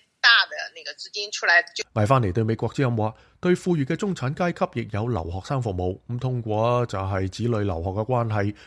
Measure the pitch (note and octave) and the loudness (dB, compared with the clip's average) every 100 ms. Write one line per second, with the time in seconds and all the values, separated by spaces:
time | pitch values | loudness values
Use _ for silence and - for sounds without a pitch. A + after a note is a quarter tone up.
0 | _ _ B3 A3+ F#3 D3+ - E3 D3 D3+ | _ _ 6 6 4 -4 -10 -12 -14 -14
1 | - G#3 G3+ - G#3 F3 E3+ - G#3 - | -12 -10 -8 -2 4 4 4 -4 -6 0
2 | G#2 C3+ G#2+ F2+ A2 A2+ A2+ - C3+ A#2 | 2 4 2 0 0 -2 -4 -2 -2 0
3 | G#2+ - _ _ F3+ F3+ - E3+ C3+ E3 | -2 -6 _ _ 0 2 2 0 0 -2
4 | G#3 F3+ B2 D#3 F3+ E3+ F3+ A#2+ A2 G#2 | -2 -2 -4 -2 -2 0 -2 -2 -4 -2
5 | A#2 A2 E2+ F2+ - C#3 A2+ F2+ F2+ G2 | -2 -2 -2 -6 -4 -2 -2 -2 -2 -4
6 | - A#2+ C3 B2+ A2 G#2+ A#2 B2 A#2+ G2 | -6 -6 -4 -4 -2 0 2 2 0 -2
7 | F#2+ G2 F#2+ - A2+ A2 G2+ E2 F2 F#2+ | -2 -2 -2 -2 0 0 0 -2 -2 -2
8 | A2 B2 A#2 G#2+ G2+ - | 0 0 0 0 0 -4